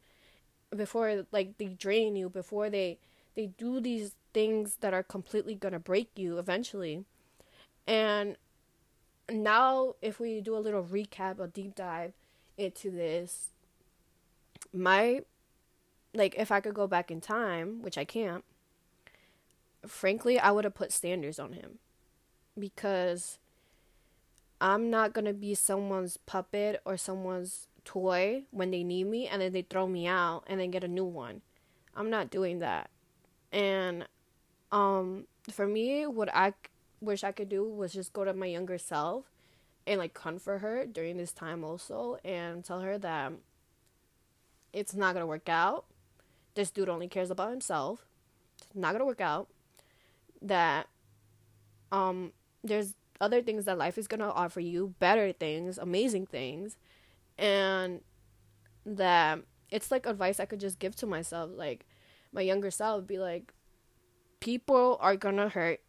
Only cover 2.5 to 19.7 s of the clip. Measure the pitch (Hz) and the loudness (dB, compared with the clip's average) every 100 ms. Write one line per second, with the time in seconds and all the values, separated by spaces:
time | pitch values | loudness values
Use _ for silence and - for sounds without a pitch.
2.5 | 208 214 202 185 170 _ _ _ - 214 | -2 0 0 0 -2 _ _ _ -8 -8
3.5 | 185 233 254 240 233 202 - _ 220 214 | -6 -4 -2 -2 -2 -4 -10 _ 2 2
4.5 | 220 208 - 208 185 190 196 180 214 208 | 2 0 -2 0 0 -2 -6 -4 -4 -4
5.5 | 202 196 175 170 190 233 - 185 170 180 | -4 -4 -6 0 0 0 -4 -4 -4 -2
6.5 | 185 240 202 175 156 196 _ _ _ - | -2 -2 -6 -6 -6 -10 _ _ _ -20
7.5 | - - _ - 220 220 208 208 - _ | -20 -20 _ 0 2 4 2 0 -6 _
8.5 | _ _ _ _ _ _ _ - 220 214 | _ _ _ _ _ _ _ -6 0 4
9.5 | 220 262 262 262 - 214 208 233 220 202 | 6 8 6 2 -2 -6 -4 -4 -4 -2
10.5 | 220 214 208 175 196 208 - 190 190 180 | -2 0 -2 0 -2 -4 -4 -4 -4 -8
11.5 | 202 196 196 185 165 175 - _ _ _ | -8 -10 -8 -6 -4 -6 -10 _ _ _
12.5 | - 190 - 196 180 170 165 175 - - | -6 -6 -4 -6 -2 0 -2 -4 -8 -10
13.5 | _ _ _ _ _ _ _ _ _ _ | _ _ _ _ _ _ _ _ _ _
14.5 | - - 185 185 190 226 262 - _ _ | -20 -10 -2 4 6 6 2 -2 _ _
15.5 | _ _ _ _ _ _ 220 196 - 208 | _ _ _ _ _ _ 2 2 2 2
16.5 | 202 208 208 202 180 175 165 - 220 220 | 2 0 -2 0 0 0 -6 -4 0 0
17.5 | 170 170 226 226 - 147 226 208 175 - | -2 -4 -8 -8 -6 -4 -2 -4 -4 -10
18.5 | _ _ _ _ _ - - _ _ _ | _ _ _ _ _ -20 -20 _ _ _
19.5 | _ _ | _ _